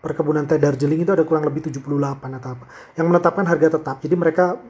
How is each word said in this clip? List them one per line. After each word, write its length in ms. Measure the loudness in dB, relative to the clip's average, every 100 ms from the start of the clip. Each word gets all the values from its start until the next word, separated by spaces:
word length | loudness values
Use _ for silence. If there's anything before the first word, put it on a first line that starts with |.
perkebunan 460 | -8 -4 0 0 0
teh 100 | 2
Darjeeling 460 | 2 2 0 0
itu 80 | 2
ada 100 | 2 2
kurang 180 | 0 0
lebih 240 | -4 -6
tujuh 80 | -10
puluh 160 | -4 -2
delapan 400 | -2 -6 -10 -10
atau 180 | -12 -14
apa, 60 | -16 -20 -16 -2
yang 80 | 2
menetapkan 380 | 4 2 0 0
harga 320 | 4 4 2
tetap. 240 | -4 -8
Jadi 120 | -2 2
mereka 400 | 2 2 0 0